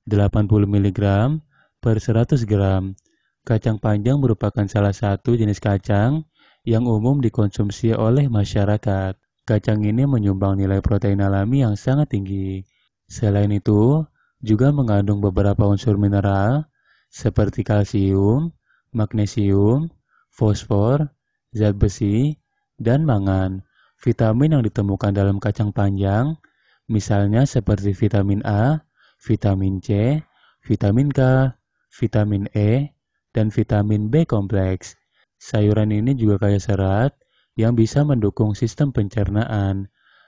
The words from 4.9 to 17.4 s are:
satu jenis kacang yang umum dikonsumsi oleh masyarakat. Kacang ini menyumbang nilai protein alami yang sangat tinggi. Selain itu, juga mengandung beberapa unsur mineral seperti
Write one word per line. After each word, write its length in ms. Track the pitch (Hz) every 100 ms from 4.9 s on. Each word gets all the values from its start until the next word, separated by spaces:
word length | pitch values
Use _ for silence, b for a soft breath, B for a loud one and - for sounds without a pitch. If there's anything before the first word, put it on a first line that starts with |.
satu 460 | 98 101 98 - 117
jenis 240 | 107 101
kacang 640 | 107 98 - 101 117 156 - b b b -
yang 180 | 113
umum 380 | 123 107 117 143
dikonsumsi 720 | 117 - 104 - 104 - 113
oleh 320 | 110 110 131 143
masyarakat. 880 | 107 98 107 101 107 104 98 95 - _ _ -
Kacang 320 | 107 - 107 104
ini 180 | 113
menyumbang 560 | 139 123 101 95 98 98
nilai 240 | 95 98
protein 400 | - 101 101 98
alami 400 | 98 98 104 135
yang 80 | 117 101
sangat 340 | - 139 147
tinggi. 540 | 101 95 98 95 95 - _ _ _ -
Selain 400 | - 104 101 101
itu, 540 | 101 - 104 117 156 151 _ _ _
juga 260 | 107 107 135
mengandung 540 | 147 117 101 101 101
beberapa 420 | 101 98 101 98 101
unsur 300 | 101 - 101
mineral 720 | 101 101 98 98 104 143 156 _ _ _ _
seperti 540 | - 110 -